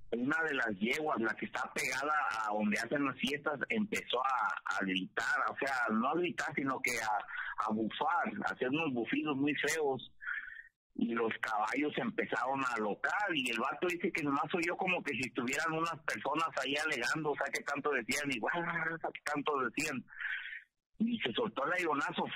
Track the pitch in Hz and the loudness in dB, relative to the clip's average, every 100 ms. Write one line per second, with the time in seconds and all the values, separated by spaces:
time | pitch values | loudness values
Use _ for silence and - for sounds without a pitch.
0 | - 117 127 160 160 139 117 95 110 151 | -4 0 2 2 0 0 0 0 0 2
1 | 156 131 113 107 107 120 - 131 139 131 | 2 2 0 0 -4 -2 -2 -2 -2 0
2 | 147 151 135 110 107 107 104 107 117 147 | 2 2 2 0 0 2 2 2 2 2
3 | 139 123 127 147 156 139 - 113 104 - | 2 0 -2 0 0 -2 0 0 0 -2
4 | - 123 135 127 101 - - 95 98 - | 0 0 2 2 2 0 -2 0 2 0
5 | 92 - 113 143 110 110 139 131 117 110 | 0 -2 0 2 0 0 0 2 2 4
6 | 127 165 180 - 151 151 139 127 127 117 | 4 2 2 0 -4 -2 0 0 0 0
7 | 110 104 - - - - 107 110 107 - | 2 0 -2 -6 -4 -2 0 2 0 0
8 | 147 170 120 101 95 95 127 147 160 120 | 2 2 2 -2 -4 0 0 2 0 0
9 | 113 143 156 135 143 143 147 160 143 127 | 0 0 0 2 2 2 0 2 2 0
10 | - - - - - - - _ _ - | -4 -10 -6 -6 -6 -14 -18 _ _ -2
11 | 120 117 113 - 113 107 107 127 147 139 | 0 2 0 0 -2 0 2 2 0 0
12 | 120 104 101 113 123 139 127 117 104 98 | -2 -2 -2 0 0 0 0 0 -2 0
13 | 139 185 208 156 127 113 131 160 180 170 | 0 0 0 0 0 0 -2 0 -2 0
14 | 185 160 147 139 160 180 170 165 190 175 | -2 0 0 0 0 0 0 0 0 0
15 | 143 135 127 - 123 131 165 160 165 156 | -2 -4 -4 -2 -2 0 0 0 0 -2
16 | - 110 135 151 165 147 135 143 156 139 | -4 -2 -2 0 0 0 -2 0 0 0
17 | 120 156 151 135 139 - - 143 147 135 | 0 0 0 0 -2 -4 -4 -2 0 0
18 | 110 147 143 123 123 165 170 165 160 165 | 0 -2 0 0 0 0 -2 -2 -2 -4
19 | 160 - - 147 147 143 123 - 156 127 | -6 -6 -4 0 2 2 0 0 -2 -4
20 | - - - - - - - _ _ _ | -8 -8 -4 -4 -6 -10 -14 _ _ _
21 | 233 226 127 110 113 117 139 180 170 143 | 0 2 0 0 -2 0 0 2 2 2
22 | 170 175 143 | 0 -2 -2